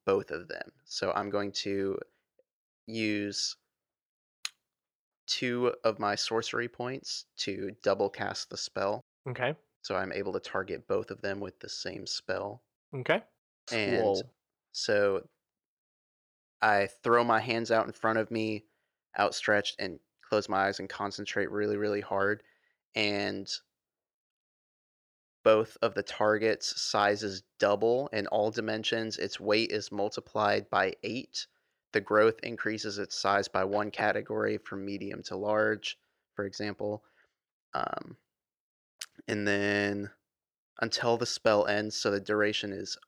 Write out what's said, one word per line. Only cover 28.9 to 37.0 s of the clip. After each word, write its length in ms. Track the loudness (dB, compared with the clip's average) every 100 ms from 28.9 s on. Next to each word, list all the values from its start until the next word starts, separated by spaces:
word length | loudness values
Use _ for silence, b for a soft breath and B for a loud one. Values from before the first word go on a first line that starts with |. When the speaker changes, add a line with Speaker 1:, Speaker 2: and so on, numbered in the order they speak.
| -2 -4 -4
Speaker 1:
Its 220 | -6 -4
weight 320 | 0 2 2
is 200 | -2 -4
multiplied 800 | -4 -4 -4 -6 0 2 2 0
by 240 | 0 0 -2
eight. 440 | -6 -6 -8 -10 -10 _ _ _ _
The 80 | -4
growth 380 | 4 6 6 4
increases 540 | -6 -4 -4 -4 -4 -6
its 180 | -6 -2
size 300 | 2 2 2
by 160 | 0
one 260 | 0 0 -2
category 640 | 0 0 0 -2 -2 0 -2
from 260 | -6 -8 -8
medium 380 | -6 -6 -8
to 140 | -8 -4
large, 600 | 0 2 2 0 -6 -10 _ _ _ -6
for 100 | -6
example. 580 | -4 -6 -4 -4 -4